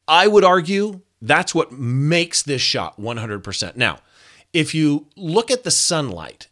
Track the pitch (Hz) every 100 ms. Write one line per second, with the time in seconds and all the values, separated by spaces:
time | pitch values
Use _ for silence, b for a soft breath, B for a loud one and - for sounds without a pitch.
0 | - 165 208 208 190 185 160 196 214 190
1 | _ _ 110 156 180 165 - 127 120 127
2 | 147 170 170 - 147 131 - 123 87 -
3 | 107 117 113 101 98 92 92 117 113 71
4 | _ b b b b 170 151 160 151 147
5 | - - 175 190 233 247 175 - - 165
6 | 135 85 69 - -